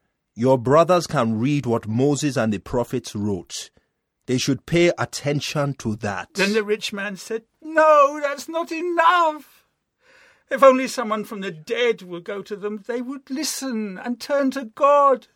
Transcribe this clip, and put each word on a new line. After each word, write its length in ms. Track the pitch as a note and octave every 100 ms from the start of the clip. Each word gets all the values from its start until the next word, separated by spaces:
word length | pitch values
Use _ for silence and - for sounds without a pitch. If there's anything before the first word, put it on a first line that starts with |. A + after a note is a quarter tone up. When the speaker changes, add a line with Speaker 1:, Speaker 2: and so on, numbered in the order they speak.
| _ _ _
Speaker 1:
"Your 240 | - B2 C3
brothers 480 | A#2 D3+ E3 F3+ -
can 320 | D3 A2+ A2
read 260 | B2+ C#3+ A#2+
what 200 | A2+ G#2+
Moses 480 | A2+ C#3+ C#3+ D3 B2+
and 140 | A2
the 60 | G2
prophets 560 | - B2+ A#2+ B2 -
wrote. 560 | G#2+ G#2 F#2+ - - - _ _ _ _ _ -
They 100 | B2+
should 280 | - C3 -
pay 280 | E3+ F3 -
attention 760 | A#2+ - C#3+ D3 - D#3 C#3+ C3+
to 180 | A2+ G#2
that." 380 | G#2 F#2+ F2 -
Speaker 2:
Then 180 | G3
the 100 | A3
rich 300 | G#3 G#3 -
man 240 | G3+ G3+ F#3+
said, 260 | - A3+ - _
"No, 560 | D#4 D#4+ D#4 D4 C#4+ D4+
that's 260 | C#4+ C#4+ -
not 240 | E4 E4+
enough. 920 | D#4+ F4 E4+ E4 F4+ E4 D4+ - _ _ _ _ _ _ _ _ _ -
If 140 | C4
only 240 | C4+ C4 C4
someone 380 | - A3 G#3+ G3+
from 160 | G#3
the 100 | G3
dead 500 | D#3 D#3 A#3 A#3+ A3+
will 200 | F3+ F3
go 200 | F3 G3+
to 120 | F3+ G3+
them, 280 | G#3 G#3+ G3+
they 140 | A#3+
would 280 | B3 C4+ -
listen 680 | C4+ D4+ - C4+ A3 G#3 F#3
and 240 | A#3+ A#3+
turn 300 | - C#4+ C4+
to 140 | C4+ A3
God." 640 | - C#4+ C#4+ C#4 B3+ -